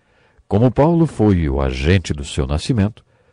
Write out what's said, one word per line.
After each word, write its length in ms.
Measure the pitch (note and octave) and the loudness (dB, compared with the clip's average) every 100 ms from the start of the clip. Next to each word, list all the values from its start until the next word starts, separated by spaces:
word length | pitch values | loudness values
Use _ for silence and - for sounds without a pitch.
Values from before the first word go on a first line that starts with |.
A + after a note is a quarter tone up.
| _ _ _ _ - | _ _ _ _ -4
Como 220 | G2+ B2 | 0 2
Paulo 380 | B2 D3+ E3+ D#3+ | 2 2 2 0
foi 420 | - G#2+ F2+ D2+ | 2 2 2 0
o 100 | C2+ | -2
agente 540 | C2 C2 D2 F#2+ - | -2 -2 0 0 0
do 100 | C#2+ | -8
seu 220 | C#2 - C2 | -8 -6 -4
nascimento, 580 | D2+ - A#2+ G2+ - _ _ _ | -4 -2 0 -2 -4 _ _ _